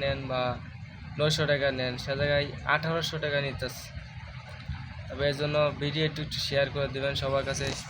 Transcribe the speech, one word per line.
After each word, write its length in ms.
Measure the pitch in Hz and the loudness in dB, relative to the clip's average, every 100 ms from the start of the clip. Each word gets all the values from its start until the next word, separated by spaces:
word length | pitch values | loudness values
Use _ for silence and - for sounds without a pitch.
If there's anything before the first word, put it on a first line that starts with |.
নেন 160 | 139 135 135 | 2 0 0
বা 120 | 127 123 120 - - - - - - | 0 0 -2 -6 -12 -14 -12 -8 0
নয়শো 260 | 151 156 147 | 2 4 4
টাকা 160 | 143 139 131 | 4 4 2
নেন, 140 | 127 123 | 0 -2
সে 100 | - 139 | -2 2
জায়গায় 260 | 147 143 143 - 131 | 4 4 2 -2 2
আঠারোশো 420 | 151 160 165 156 156 | 2 4 0 0 -2
টাকা 140 | 151 143 139 | 0 2 0
নিতেছে। 380 | 127 127 - - - - - - - - - - - - - - | -2 -6 -6 -10 -12 -12 -12 -12 -12 -12 -10 -8 -8 -10 -10 -8
তবে 180 | 131 143 | 0 2
এই 60 | 139 | 2
জন্য 160 | 147 147 147 139 | 2 4 4 2
ভিডিও 220 | 143 147 156 | 0 2 2
একটু, 120 | 156 147 | 0 -4
একটু 120 | - - | -4 0
শেয়ার 200 | 139 139 | 2 2
করে 140 | 143 139 | 2 0
দেবেন, 200 | 135 139 139 | 0 -2 0
সবার 220 | 139 139 135 | 2 2 2
কাছে 160 | 135 139 131 | 0 -2 -2